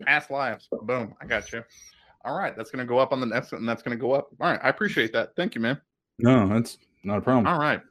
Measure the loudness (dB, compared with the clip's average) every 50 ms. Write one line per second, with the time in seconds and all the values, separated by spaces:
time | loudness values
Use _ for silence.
0 | 0 2 2 2 0 -2 -4 -4 -2 -4 -4 -6 _ _ -10 -8 -4 -4 -4 -4
1 | -4 -6 -12 -14 -6 -4 -4 -4 -4 -6 -12 -14 -14 -16 _ _ _ -20 _ _
2 | _ _ _ _ -8 -6 -4 -4 -4 -6 -6 -8 -12 -10 -8 -8 -4 0 2 2
3 | 2 2 0 -2 -2 -2 -2 -4 -4 -6 -8 -6 -4 -4 -4 -4 -4 -6 -6 -4
4 | 0 0 0 0 -2 -6 -6 -4 -2 -2 0 0 0 0 0 0 -2 0 0 0
5 | 0 2 0 -2 -2 -2 _ -4 -4 -4 -2 -2 0 0 -2 -2 _ _ _ _
6 | _ _ _ 2 4 6 6 6 6 4 4 2 0 -2 -8 -18 _ _ _ _
7 | -6 -4 -2 0 2 2 4 4 4 2 2 2 2 0 0 -2 -6 _